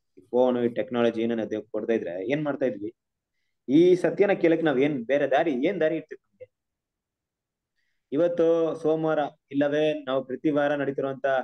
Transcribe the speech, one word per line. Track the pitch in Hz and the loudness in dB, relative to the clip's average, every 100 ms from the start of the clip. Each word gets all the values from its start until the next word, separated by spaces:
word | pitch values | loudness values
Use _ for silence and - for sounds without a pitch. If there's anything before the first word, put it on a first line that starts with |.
| _ - | _ -20
ಈ | |
phone, | - 120 127 123 | -4 2 2 2
ಈ | 120 | 0
ಟೆಕ್ನಾಲಜಿ | 117 107 120 117 110 | -2 -4 0 0 0
ಏನನ್ನ | 117 117 | -4 -4
ದೇವ್ರು | 104 107 - | -4 -6 -6
ಕೊಡ್ತಾ | 107 113 | -6 -2
ಇದ್ರೆ | 113 90 90 95 | -2 -2 -8 -4
ಏನ್ | 151 | -4
ಮಾಡ್ತಾ | 147 139 127 | -4 -2 -4
ಇದ್ವಿ? | 104 104 - _ _ _ _ _ _ - | -4 -12 -14 _ _ _ _ _ _ 2
ಈ | 143 180 | 4 6
ಸತ್ಯನ | 175 165 - 202 | 4 2 2 2
ಕೇಳಕ್ | 196 170 165 | 4 2 2
ನಾವ್ | 160 127 | 2 2
ಏನ್ | 147 139 113 | 2 0 -2
ಬೇರೆ | 143 143 | 0 2
ದಾರಿ, | 135 170 123 156 | 2 2 0 -2
ಏನ್ | 190 | 0
ದಾರಿ | 156 160 | -2 -2
ಇರ್ತಿತ್ತು | - - _ | -8 -20 _
ನಮ್ಗೆ? | _ - _ _ _ _ _ _ _ _ _ _ _ _ _ _ _ - | _ -20 _ _ _ _ _ _ _ _ _ _ _ _ _ _ _ -6
ಇವತ್ತು | 139 175 170 165 165 160 | 0 0 2 2 2 0
ಸೋಮವಾರ | 143 151 160 160 151 143 _ - | -2 -2 0 0 -2 -2 _ -6
ಇಲ್ಲವೇ | 139 143 147 156 151 | -2 0 2 0 -2
ನಾವು | 135 135 | -4 -4
ಪ್ರತಿ | 131 127 156 | -4 -4 -2
ವಾರ | 147 143 | 0 0
ನಡೀತಿರುವಂತ | 147 139 139 135 135 139 131 | 0 -2 -4 -6 -4 -2 -2